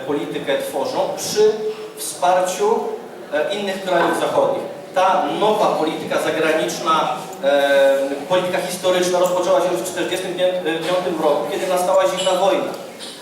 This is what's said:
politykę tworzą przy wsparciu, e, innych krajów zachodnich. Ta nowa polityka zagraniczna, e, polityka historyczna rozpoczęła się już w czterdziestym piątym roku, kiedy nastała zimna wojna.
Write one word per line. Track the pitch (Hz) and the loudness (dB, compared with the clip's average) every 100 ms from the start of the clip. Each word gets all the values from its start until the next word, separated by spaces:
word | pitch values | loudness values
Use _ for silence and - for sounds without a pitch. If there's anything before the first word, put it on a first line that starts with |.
| 151 | -2
politykę | 143 - - - - - | -2 -2 -6 -2 -2 -2
tworzą | - 175 - 196 - | -4 -4 -2 -2 -2
przy | - 214 214 214 214 - - - | -4 4 4 4 -4 -6 -10 -10
wsparciu, | - - 180 185 185 - 208 233 - - - - - | -10 -2 2 4 2 0 2 2 -2 -8 -12 -14 -6
e, | 147 - 202 | -2 -2 -2
innych | 202 190 | -4 -4
krajów | 185 175 170 165 | 0 0 2 0
zachodnich. | 151 - 135 113 - - - 185 | 0 2 2 0 -6 -10 -6 0
Ta | 185 180 151 165 | 2 2 0 0
nowa | 208 - 156 | 2 2 2
polityka | 151 156 165 - 180 | 2 -2 -2 -4 -2
zagraniczna, | 160 156 156 - - - 1077 1077 - - - - | 0 0 2 2 0 -4 0 0 0 -4 -8 -4
e, | 139 143 139 139 139 135 139 139 - | 2 2 4 6 6 4 0 -4 0
polityka | 180 180 180 | 0 2 -2
historyczna | 185 180 185 180 180 180 | -4 -2 0 2 2 2
rozpoczęła | 180 180 185 180 | 2 2 2 2
się | 180 | 2
już | 175 | 0
w | - | -4
czterdziestym | - 165 180 190 175 180 180 | -4 -4 -4 -4 0 0 0
piątym | 156 165 - 180 180 160 | -2 -2 0 0 0 0
roku, | 156 139 - | 2 2 0
kiedy | 180 185 | -4 0
nastała | 180 180 147 185 - | 0 2 2 2 0
zimna | 185 | 0
wojna. | 185 190 151 123 - - - - - | 2 2 2 -2 -8 -12 -14 -14 -16